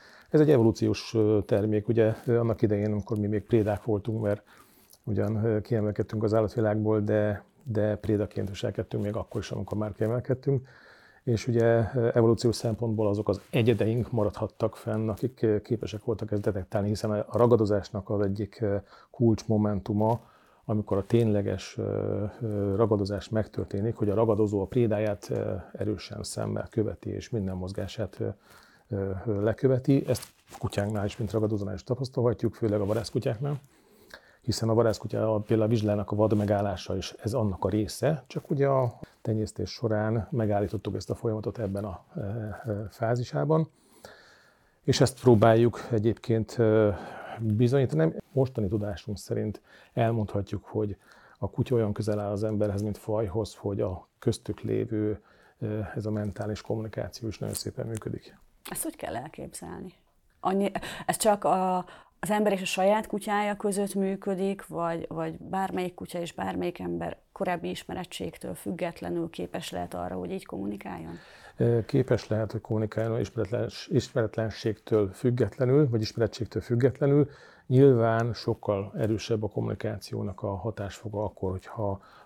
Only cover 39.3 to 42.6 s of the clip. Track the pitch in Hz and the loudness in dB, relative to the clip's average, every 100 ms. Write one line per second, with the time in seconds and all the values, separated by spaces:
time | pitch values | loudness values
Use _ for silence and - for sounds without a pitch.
39.3 | 110 107 - 95 - 113 107 107 113 - | -2 -2 -6 -8 -4 -2 0 0 -2 -2
40.3 | 123 107 101 104 104 104 98 - 117 117 | -2 2 2 0 -2 -4 -6 -6 -4 -2
41.3 | 110 107 101 104 101 104 90 - - 104 | -2 -4 -4 -4 -4 -6 -10 -12 -10 -6
42.3 | 113 107 98 | -6 -8 -8